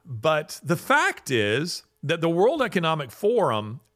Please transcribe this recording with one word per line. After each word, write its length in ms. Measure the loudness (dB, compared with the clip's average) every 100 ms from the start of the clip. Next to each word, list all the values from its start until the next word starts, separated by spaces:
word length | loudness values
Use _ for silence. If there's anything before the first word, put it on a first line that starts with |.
But 560 | -14 -2 0 0 -4 -10
the 140 | -4 -4
fact 520 | 2 2 2 -2 -2
is 540 | 0 2 0 -2 -8 _ -12
that 200 | -4 -2
the 80 | 0
World 320 | 2 2 2
Economic 500 | 0 0 0 -2 -4
Forum 680 | -2 0 2 2 0 -4 -12 _